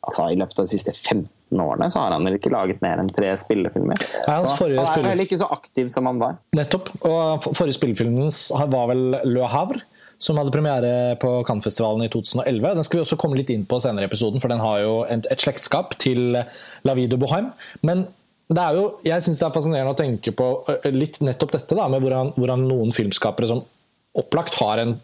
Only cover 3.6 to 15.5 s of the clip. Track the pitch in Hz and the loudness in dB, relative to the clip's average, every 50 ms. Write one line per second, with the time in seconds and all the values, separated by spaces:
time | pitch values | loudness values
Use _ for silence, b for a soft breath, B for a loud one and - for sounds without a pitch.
3.6 | 87 87 - 95 92 107 - - - - - - - - 151 160 - 135 139 143 | 0 0 -2 -2 0 0 0 -2 -4 -4 -4 -2 0 0 0 2 0 0 0 0
4.6 | 185 156 139 131 135 160 160 160 147 190 190 180 196 - 190 160 196 - 143 - | 2 2 2 2 2 2 2 2 2 2 0 0 0 0 0 -2 0 -2 -2 -6
5.6 | - _ _ 135 127 123 - 131 127 127 127 120 117 131 170 - _ _ - 151 | -8 _ _ -2 -2 0 -2 -2 -2 0 0 0 -2 -2 -2 -6 _ _ 0 0
6.6 | 147 - - 185 185 - - - - 170 165 165 160 160 156 156 - - 156 - | 2 0 0 -2 -2 -8 -12 -2 0 2 2 2 2 2 0 0 -2 -2 0 0
7.6 | 180 147 131 - - 123 107 - 113 117 117 127 143 156 151 - - - - 131 | 0 0 2 0 0 0 2 0 0 2 2 2 0 0 0 -2 -2 0 0 0
8.6 | 147 143 131 127 120 120 127 127 127 127 131 131 - 131 117 127 127 117 120 143 | 2 2 2 2 2 2 2 2 2 2 0 0 0 2 2 2 2 2 2 0
9.6 | 180 208 269 254 - B B B B B B B - - 156 147 143 139 127 156 | 0 0 -4 -8 -8 B B B B B B B -2 0 2 2 2 2 2 2
10.6 | 151 147 139 127 123 120 123 123 123 123 120 - - 127 123 123 120 - 120 104 | 2 2 2 2 2 2 2 2 2 0 0 0 0 0 2 0 0 0 -2 -2
11.6 | - 110 - - 113 107 107 110 117 113 - 117 - - - - 123 139 127 107 | -2 -4 -2 0 0 0 2 0 0 0 -2 -2 -2 0 -2 0 0 0 0 2
12.6 | 117 175 202 165 147 - - 170 156 - 160 156 - 156 135 131 139 - 120 107 | 0 0 2 0 0 0 0 0 0 0 -2 -2 0 0 0 0 0 0 -2 -2
13.6 | 95 - - - 113 127 107 101 98 95 - 107 117 107 104 131 - 120 120 117 | 0 -2 -2 0 0 -2 0 -2 -2 -2 -2 -2 -2 0 0 -2 -2 0 0 0
14.6 | 110 110 107 101 104 110 110 113 117 - 120 113 107 - 131 - - 143 | 0 2 2 2 2 2 0 0 0 0 -2 -2 0 -2 -2 0 0 -2